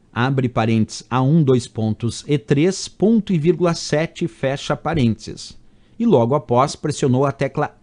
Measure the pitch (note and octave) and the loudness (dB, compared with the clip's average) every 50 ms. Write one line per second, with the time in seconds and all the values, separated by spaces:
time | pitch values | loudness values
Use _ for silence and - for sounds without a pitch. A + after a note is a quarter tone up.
0 | _ _ - G#2+ A#2+ C3+ C#3 C3 B2+ B2 - A#2+ A2+ A2+ A2+ A2 G#2+ - - - | _ _ -6 -4 -2 -2 0 -2 -2 -2 -2 -2 0 0 2 0 0 -2 -4 -16
1 | - _ A#2 B2+ C3 C3 D#3 E3+ D3+ B2+ C3 B2+ A#2+ - _ - A2 A2 G#2+ - | -10 _ -2 0 2 4 4 4 4 4 2 2 0 -4 _ -4 -4 -4 -4 -4
2 | - A#2 A2 - - - D3 C#3+ - - D3 C#3 D3+ F#3 F3+ - - - - _ | -4 -6 -6 -8 -4 -4 -4 -4 0 0 2 2 2 0 0 -2 -10 -14 -4 _
3 | F#3 G#3 A#3 A3+ G3 - G3+ E3 C#3+ E3+ F3 D#3 F3 E3+ E3+ - - - - D3+ | 2 2 2 2 2 0 -2 0 2 2 0 2 2 0 0 -2 -4 -2 -2 -2
4 | E3 E3 - - F3 D#3+ - - - C3+ C3+ C#3+ - - D3+ - - D3+ E3 D#3+ | -2 -2 -4 -6 -8 -8 -6 -4 -4 -4 -4 -4 -4 -6 -6 -4 -4 -4 -2 0
5 | B2+ A#2 G#2+ - - - - - - - - - - - _ _ _ _ _ - | 2 0 0 -2 -8 -16 -16 -16 -16 -18 -20 -20 -20 -20 _ _ _ _ _ -2
6 | A3+ A#3+ F#3+ B2+ A#2 A2+ C3+ D3+ - - A#2+ A#2+ C3 C#3+ - - - D#3 C#3+ - | 0 4 4 4 4 4 0 -2 0 0 2 2 2 0 -2 -6 -6 -6 -4 -2
7 | - C#3 B2 B2+ C#3 C#3+ C3+ - C#3+ C3+ - - D3 - - _ | 0 2 2 2 2 0 -2 -4 -6 -6 -4 -4 -6 -6 -6 _